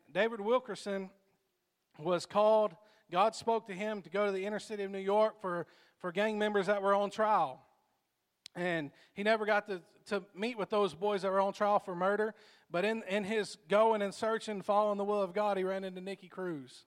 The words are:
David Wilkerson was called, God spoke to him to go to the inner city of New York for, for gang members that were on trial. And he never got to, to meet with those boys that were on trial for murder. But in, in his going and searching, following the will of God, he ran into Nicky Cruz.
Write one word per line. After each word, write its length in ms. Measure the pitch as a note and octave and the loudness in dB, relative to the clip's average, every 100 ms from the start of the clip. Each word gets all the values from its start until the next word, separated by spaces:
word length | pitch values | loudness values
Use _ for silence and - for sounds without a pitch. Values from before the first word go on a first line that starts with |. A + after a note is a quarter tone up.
| _ | _
David 280 | E3 A3+ A3+ | 0 0 0
Wilkerson 720 | G3+ B3 B3 F#3 G#3 G3 F#3+ _ _ _ _ _ _ _ _ - | 0 0 0 -8 -6 -6 -6 _ _ _ _ _ _ _ _ -8
was 280 | D#3 F3 - | -2 -2 0
called, 500 | G#3 G#3+ A3 G#3 E3 _ _ - | 2 6 6 4 -2 _ _ -4
God 240 | F3 A3 | 2 2
spoke 320 | G#3+ A#3 A3+ A3 | 0 -2 -2 -2
to 60 | |
him 280 | F#3 G#3+ G#3 | -8 -6 -6
to 80 | D#3 | -6
go 160 | F#3+ G#3 | -2 0
to 60 | |
the 120 | F#3+ | 0
inner 140 | G3 G#3+ | -4 -6
city 240 | - G#3 | -8 -8
of 80 | G3 | -6
New 80 | G3 | -4
York 420 | F#3+ G#3 G#3+ G#3+ | 0 2 2 0
for, 260 | F#3+ F3 D#3 _ _ _ | -6 -4 -6 _ _ _
for 140 | F3+ | -6
gang 260 | E3+ G#3+ G#3 | -2 0 0
members 280 | G#3 G#3 F#3 | 0 2 2
that 160 | G#3 | 2
were 120 | G3 | 4
on 160 | G3+ G3+ | 2 2
trial. 500 | - G#3+ G3+ D3 B2+ _ _ _ _ _ _ _ _ - | 0 2 4 2 -4 _ _ _ _ _ _ _ _ -16
And 360 | F3 F3+ E3 C#3+ - _ | -6 -2 -2 -4 -12 _
he 80 | - | -4
never 240 | G#3 A3 G#3 | 0 2 2
got 200 | G#3 G#3 | 0 0
to, 140 | F3+ - _ - | -8 -12 _ -6
to 160 | G3+ F#3 | -6 -6
meet 240 | E3+ A3+ A#3 | -6 -6 -4
with 120 | F3+ | 0
those 240 | G#3 G3 | 2 0
boys 280 | D3+ G#3 G3+ | 0 -2 0
that 80 | F#3+ | 0
were 100 | F#3+ | 2
on 120 | G3 | 0
trial 260 | - G#3 G#3 | 2 2 2
for 160 | - | 0
murder. 400 | F3 F#3+ G#3 G#3+ - - _ _ | -2 0 2 -2 -4 -20 _ _
But 140 | E3+ | -2
in, 180 | G#3 A3+ F#3 | 0 -2 -4
in 160 | G3+ | -4
his 320 | G3 A3 F#3+ - D#3+ | -2 -2 -4 -8 2
going 340 | G3+ A3+ G#3+ | 4 6 4
and 120 | G3+ | 0
searching, 460 | - A3 A3 - G#3 | -2 -2 -2 -4 -6
following 360 | F#3+ G3+ G#3+ G3+ | 0 2 2 0
the 60 | |
will 180 | G3+ G#3 | 0 0
of 100 | F#3+ | 0
God, 240 | G#3 G#3 F#3+ | 0 0 0
he 80 | |
ran 200 | F#3 F#3+ | -2 -4
into 160 | F#3+ F#3 | -6 -10
Nicky 280 | F#3 F#3+ F3 | -10 -12 -12
Cruz. 560 | - F3+ D3+ B2 - | -8 -6 -6 -10 -20